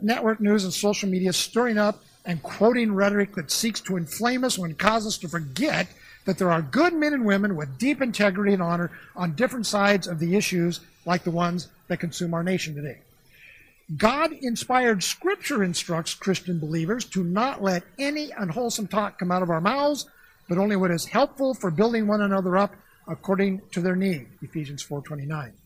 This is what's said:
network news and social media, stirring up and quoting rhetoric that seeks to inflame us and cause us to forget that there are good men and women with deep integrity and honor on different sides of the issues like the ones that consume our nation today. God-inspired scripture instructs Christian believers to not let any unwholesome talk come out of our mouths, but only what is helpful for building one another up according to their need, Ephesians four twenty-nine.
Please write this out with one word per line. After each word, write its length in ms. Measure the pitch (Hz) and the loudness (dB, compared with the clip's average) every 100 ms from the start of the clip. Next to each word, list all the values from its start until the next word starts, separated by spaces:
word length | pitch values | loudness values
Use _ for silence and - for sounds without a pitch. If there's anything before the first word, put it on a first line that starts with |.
network 380 | 208 254 220 220 | 0 2 0 2
news 220 | 208 208 | 2 2
and 80 | 185 | 0
social 360 | - 208 202 202 | 0 0 0 0
media, 240 | 185 185 | 2 2
stirring 460 | - - 226 240 208 | 0 0 0 2 2
up 240 | 208 208 - _ | 2 0 -8 _
and 180 | - 170 | -6 -6
quoting 520 | - - 214 254 226 | -6 2 4 4 2
rhetoric 400 | 196 202 208 202 | 2 2 2 0
that 160 | 190 147 | -2 -4
seeks 300 | - 226 202 | -2 -2 -2
to 160 | - 185 | -2 -2
inflame 480 | 165 - 233 254 | -2 -2 0 2
us 120 | 254 190 | 0 0
and 220 | 170 143 | -4 2
cause 280 | 190 220 214 | 2 2 0
us 120 | - | -6
to 100 | 170 | -6
forget 580 | 165 147 131 302 165 180 - - - - | -6 -6 -2 0 0 -2 -8 -20 -10 -4
that 120 | 185 | 0
there 120 | 180 | 2
are 120 | 165 | 2
good 320 | 147 233 349 | 0 2 2
men 180 | 330 302 | 2 0
and 120 | 285 | 0
women 300 | 220 196 208 170 | 2 2 2 -2
with 200 | 147 131 | -6 -2
deep 240 | 254 294 | -2 0
integrity 520 | 262 - 208 190 202 | 0 2 2 2 2
and 100 | 196 | 2
honor 280 | 170 170 170 - - | 2 0 -2 -8 -16
on 200 | - 180 | -6 -4
different 320 | 147 254 254 208 | 0 -2 -2 -2
sides 400 | 208 202 202 175 | 2 4 4 2
of 120 | 165 | -2
the 160 | 170 196 | 2 2
issues 440 | - 180 170 170 - _ - | 2 2 0 -2 -10 _ -2
like 180 | 175 | 0
the 60 | 175 | 0
ones 380 | 165 175 175 - _ - | 0 0 -2 -6 _ -6
that 120 | 175 | -4
consume 320 | 175 - 175 | -4 -4 -4
our 80 | 170 | -2
nation 320 | 175 185 160 | 0 -2 -2
today. 240 | 147 147 - _ _ _ - - - - _ - 151 | -8 -10 -12 _ _ _ -20 -20 -20 -20 _ -10 2
God-inspired 1080 | 214 277 320 311 262 233 - 254 247 202 | 2 4 0 -2 -6 -4 0 2 4 2
scripture 600 | - - 349 392 - 277 | 0 -2 -2 -2 -2 0
instructs 520 | 190 170 - 165 165 | 0 0 -2 -4 -4
Christian 440 | - - 180 - 175 | -4 -2 -2 -2 -4
believers 460 | 151 165 160 240 - | -2 -2 -2 -4 -4
to 160 | 190 | -4
not 400 | 175 185 254 - | -2 0 0 0
let 200 | 196 175 - - | 0 0 -4 -6
any 320 | 277 302 302 | -4 -4 -6
unwholesome 560 | - 196 233 240 226 196 | -6 -6 -2 -4 -4 -4
talk 320 | 202 202 - | -2 -2 -2
come 120 | 180 | -2
out 120 | 180 | 0
of 80 | 180 | 0
our 100 | 165 | 0
mouths, 460 | 180 269 294 285 - _ - _ - | 0 2 0 0 -6 _ -20 _ -4
but 100 | 175 | 0
only 180 | 202 202 | 2 2
what 140 | 185 | 2
is 160 | 170 - | 0 0
helpful 480 | 214 285 - 269 | 0 0 0 -2
for 160 | 254 190 | -2 -2
building 360 | 156 226 233 208 | 2 2 2 2
one 160 | 214 | 2
another 340 | 202 196 180 180 | 2 0 2 2
up 180 | 202 - _ _ - | 2 -2 _ _ -12
according 560 | 165 - 190 196 190 - | -6 -2 0 0 -2 -6
to 80 | 180 | -4
their 160 | 180 185 | 0 0
need, 300 | 196 160 - - | 0 -2 -6 -16
Ephesians 400 | 147 165 143 143 | -10 -8 -8 -10
four 180 | - 143 | -8 -10
twenty-nine. 520 | 135 151 139 156 123 - | -8 -8 -6 -6 -8 -14